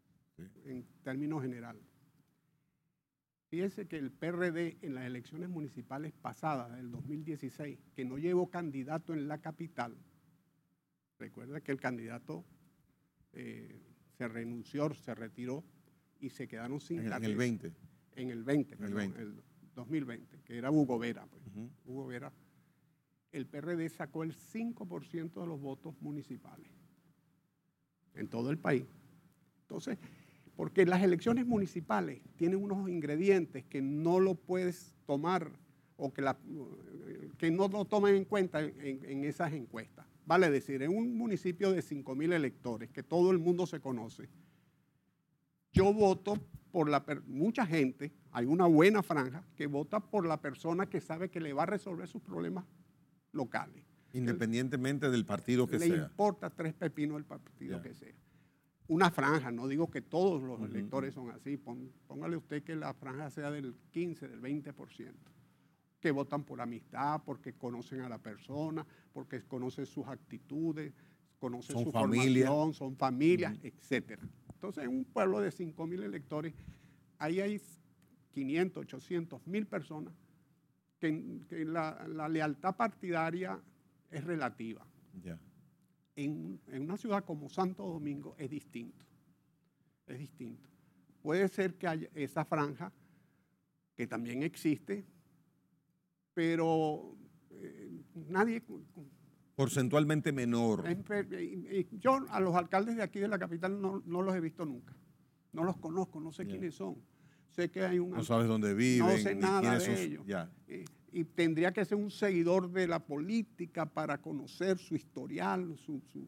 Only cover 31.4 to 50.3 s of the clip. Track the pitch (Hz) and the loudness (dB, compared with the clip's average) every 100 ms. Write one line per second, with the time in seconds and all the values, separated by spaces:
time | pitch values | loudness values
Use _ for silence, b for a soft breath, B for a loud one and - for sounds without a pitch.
31.4 | 240 220 185 180 156 208 165 123 - - | 4 2 2 -4 0 0 0 -6 -12 0
32.4 | 165 190 202 196 190 175 147 151 196 190 | 2 2 0 -2 -2 -2 -2 2 6 6
33.4 | 160 135 - 143 135 147 165 185 190 175 | 4 -4 -6 -4 -2 2 4 6 6 2
34.4 | - 185 180 175 - - - 139 165 185 | -2 0 0 -2 -14 -12 -2 0 2 0
35.4 | 151 - - b b b 139 - 135 123 | 0 -12 -20 b b b -6 0 0 0
36.4 | - 156 127 - - - - - - - | -6 -12 -12 -14 -16 -14 -12 -12 -12 0
37.4 | 165 170 196 208 185 208 202 196 190 208 | 2 4 4 2 2 6 8 6 6 2
38.4 | 180 151 147 131 143 135 135 139 147 147 | 2 0 -2 -4 -6 -6 -6 -4 -4 0
39.4 | 165 151 117 113 107 - - _ - 175 | -2 -2 -6 -10 -12 -18 -20 _ 4 6
40.4 | 170 139 - 135 147 208 240 226 233 185 | 8 6 2 -2 0 0 0 0 0 0
41.4 | 185 175 196 180 - 143 135 131 165 170 | -2 2 2 2 0 -6 -4 0 2 2
42.4 | 131 - 123 110 113 - - 170 180 185 | 2 -2 -6 -6 -8 -10 0 4 6 6
43.4 | 170 175 175 151 135 123 110 - - - | 4 2 0 -2 -4 -4 -6 -12 -16 -18
44.4 | b b b b _ _ _ _ _ _ | b b b b _ _ _ _ _ _
45.4 | _ _ _ 180 196 214 196 185 202 214 | _ _ _ 6 6 8 6 6 0 -4
46.4 | - - - 180 151 143 143 143 - 131 | -6 -16 -4 2 4 4 2 -6 -4 0
47.4 | 202 226 185 160 131 - 147 - - 123 | 2 2 2 4 4 0 -10 -12 -6 -2
48.4 | 123 170 175 156 185 214 - 156 127 147 | 2 6 10 12 10 8 4 2 0 -4
49.4 | - - 147 143 147 208 - 208 165 | -12 -6 -2 -2 -2 -4 0 0 2